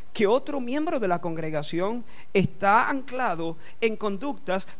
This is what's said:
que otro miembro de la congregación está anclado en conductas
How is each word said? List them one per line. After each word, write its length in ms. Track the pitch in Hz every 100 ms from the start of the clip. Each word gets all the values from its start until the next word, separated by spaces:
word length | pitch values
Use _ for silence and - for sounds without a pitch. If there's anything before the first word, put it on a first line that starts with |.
| -
que 160 | - 202
otro 320 | 254 277 277
miembro 400 | 240 277 311 302
de 80 | 196
la 140 | 175
congregación 800 | 170 160 160 156 147 165 190 240 226 - -
está 560 | 196 185 - 196 220 262
anclado 680 | 277 254 254 240 165 165 160 - -
en 160 | 226 214
conductas 720 | 214 196 285 214 - 190 - -